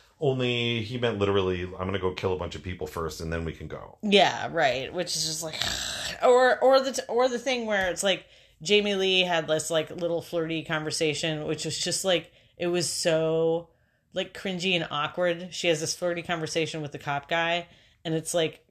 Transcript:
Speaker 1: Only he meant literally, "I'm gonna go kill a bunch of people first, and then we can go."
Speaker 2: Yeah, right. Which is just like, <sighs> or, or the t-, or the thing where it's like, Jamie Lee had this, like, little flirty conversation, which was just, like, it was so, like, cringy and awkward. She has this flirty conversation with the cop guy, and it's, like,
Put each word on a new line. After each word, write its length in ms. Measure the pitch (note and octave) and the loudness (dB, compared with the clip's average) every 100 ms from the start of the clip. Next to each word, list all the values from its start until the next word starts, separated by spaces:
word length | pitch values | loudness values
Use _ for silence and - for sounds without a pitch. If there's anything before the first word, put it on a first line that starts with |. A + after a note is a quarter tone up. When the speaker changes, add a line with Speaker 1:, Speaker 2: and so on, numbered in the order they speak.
| _ _ | _ _
Speaker 1:
Only 600 | C#3 C3 B2 A#2+ A#2+ A#2 | -2 0 0 0 0 -2
he 160 | G#2 B2+ | -4 -2
meant 220 | A#2 G2+ | -2 2
literally, 440 | G2 G2+ F#2 F2+ | 2 4 2 0
"I'm 240 | F2+ F2+ F#2 | -4 -6 -4
gonna 120 | G2 | -2
go 140 | F#2 | -2
kill 180 | - G2 | -2 -2
a 60 | F2+ | -2
bunch 180 | E2+ D2+ | -4 -8
of 80 | |
people 240 | F#2 F2+ - | -10 -8 -8
first, 320 | F2 D#2+ - | -6 -6 -6
and 140 | E2 | -6
then 100 | E2 | -4
we 80 | E2 | -4
can 160 | D2 D#2 | -8 -12
go." 300 | D2+ - - | -12 -14 -8
Speaker 2:
Yeah, 460 | G#3+ G3 D3+ A#2+ B2 | 2 6 6 2 -4
right. 440 | D#3+ C#3 B2+ C3 | 0 0 0 -4
Which 200 | F3 E3+ D#3 | -6 -4 -4
is 80 | D#3+ | -4
just 180 | D#3+ | -6
like, 120 | D#3+ - - - - | -8 -6 -4 -4 -6
<sighs> 340 | - - - | -8 -8 2
or, 340 | B3 B3 B3+ - | 6 8 6 6
or 160 | B3+ C4+ | 6 6
the 140 | C4 | 4
t-, 80 | B3+ - | -2 -2
or 180 | A#3 B3+ | 2 2
the 120 | A#3+ | 0
thing 260 | C4+ B3 A3 | -2 -2 0
where 240 | G3+ F#3 | 0 0
it's 140 | E3 | 0
like, 220 | G3 F3 - - _ _ | -2 -4 -8 -20 _ _
Jamie 340 | D#3 G#3 G#3 G3 | 2 4 4 2
Lee 260 | F#3+ F#3 | 4 4
had 260 | F3+ E3 D#3 | 4 2 2
this, 220 | D#3 - | 0 2
like, 200 | D#3+ D#3 | 0 0
little 300 | E3+ E3+ E3+ | -4 -2 -2
flirty 420 | - E3+ D#3+ D#3+ | -2 -2 -2 -4
conversation, 840 | D3 D#3 D#3 - D#3+ C#3+ E3 D#3 D#3 | -2 -2 -2 0 0 0 -2 -2 -4
which 180 | D3+ D#3+ | -4 -4
was 120 | - | -4
just, 280 | F3+ E3+ F#3+ | -2 -2 0
like, 260 | E3+ - _ _ - | 0 -2 _ _ -6
it 100 | F3 | -2
was 220 | F3 D3+ | 0 0
so, 800 | - F3 D#3+ D#3+ D#3+ E3 E3 E3+ _ _ _ _ | 0 2 2 4 2 2 0 -4 _ _ _ _
like, 200 | F3+ F#3 | -8 -8
cringy 400 | - G3+ F3+ F#3 F3 | -6 -6 -2 0 0
and 120 | D#3+ | 0
awkward. 600 | D3 D3+ F3+ F3+ E3+ F3+ | -2 -2 0 0 0 -6
She 140 | - F3 | -2 0
has 120 | D#3 | 0
this 140 | D#3+ - | -2 -2
flirty 260 | F3+ E3+ | -2 -2
conversation 600 | E3 E3 D#3 E3 D#3 D#3+ | -4 -4 -2 -2 -2 -4
with 100 | D3 | -8
the 40 | C#3 | -8
cop 300 | D3 C#3+ - | -4 -4 -2
guy, 380 | E3+ E3 F3 E3+ - _ _ E3 | 0 2 0 -4 -16 _ _ -4
and 80 | |
it's, 200 | D#3+ D#3+ | -4 0
like, 320 | F3 D#3+ - _ | 0 0 -4 _